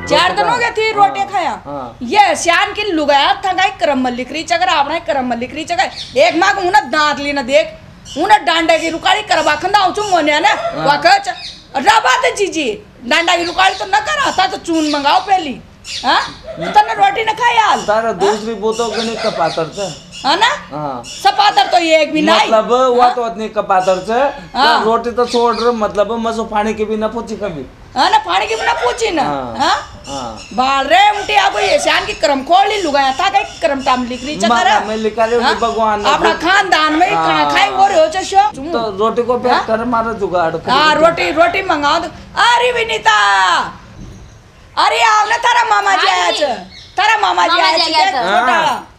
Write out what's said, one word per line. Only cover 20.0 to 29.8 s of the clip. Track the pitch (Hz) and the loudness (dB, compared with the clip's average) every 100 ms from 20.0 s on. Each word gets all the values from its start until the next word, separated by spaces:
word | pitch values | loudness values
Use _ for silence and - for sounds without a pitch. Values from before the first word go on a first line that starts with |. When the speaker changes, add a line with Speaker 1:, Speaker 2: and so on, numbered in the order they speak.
| - - | -16 -8
Speaker 1:
है | 254 330 | -2 2
ना? | 494 - - | 0 0 -8
Speaker 2:
हाँ। | 143 147 127 - | -8 -8 -8 -12
Speaker 1:
सपातर | - 381 - 415 403 381 | -2 0 2 2 2 2
तो | 359 | 2
ये | 330 320 | 4 2
एक | 302 | 2
भी | 311 | 0
नहीं। | 302 320 - | 2 2 4
Speaker 2:
मतलब | 220 202 | 2 2
वो | 240 262 240 | 2 2 4
Speaker 1:
हाँ? | 247 247 | 2 2
Speaker 2:
तो | 233 | -6
इतनी | 190 220 | -6 -6
कपातर | 214 196 185 185 185 202 | -6 0 2 2 0 0
थे, | 233 277 - 170 226 | 0 0 -4 -10 0
Speaker 1:
हाँ। | 285 294 | 2 2
Speaker 2:
तो | 214 | 2
रोटी | 226 233 | 0 -2
तो | 226 233 | -2 0
छोड़ | 240 233 220 | 2 0 2
रहे, | 240 | 0
मतलब | 233 208 202 202 226 | 0 -2 0 -2 -2
मैं | 226 220 | -4 -4
सो | 220 | -4
पानी | 214 214 | -2 -2
की | 214 214 | -2 -4
भी | 220 | -2
ना | 214 | -4
पूछी | 233 220 208 | -6 -10 -8
कभी। | 202 156 131 - - 254 | -8 -8 -14 -18 -12 -2
Speaker 1:
हाँ | 330 | 0
ना, | 440 | 0
पानी | 427 370 427 | 0 -4 -2
की | 440 | -4
भी | - | -2
ना | |
पूछी | 480 494 466 453 | -2 -2 -2 -2
ना। | 330 | -2
Speaker 2:
हाँ। | 240 143 123 220 | -2 -4 -6 -2
Speaker 1:
हाँ? | 294 440 | -2 -2